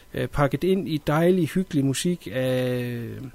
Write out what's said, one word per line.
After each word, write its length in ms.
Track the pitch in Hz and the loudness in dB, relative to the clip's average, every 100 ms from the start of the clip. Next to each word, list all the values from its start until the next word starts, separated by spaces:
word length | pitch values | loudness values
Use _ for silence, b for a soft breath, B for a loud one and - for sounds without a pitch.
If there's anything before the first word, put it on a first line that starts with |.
| b | b
øh, 140 | 131 127 | -6 -2
pakket 360 | - 143 143 | 2 2 2
ind 260 | 180 190 131 | 2 0 0
i 120 | 151 - | -2 0
dejlig, 400 | 151 175 185 151 | 2 4 4 2
hyggelig 380 | 190 185 151 135 | -2 0 0 0
musik 420 | 127 180 175 - | 0 -2 -2 -4
af 800 | 131 127 127 127 123 123 120 113 107 131 | -4 0 0 0 -2 -4 -6 -8 -10 -12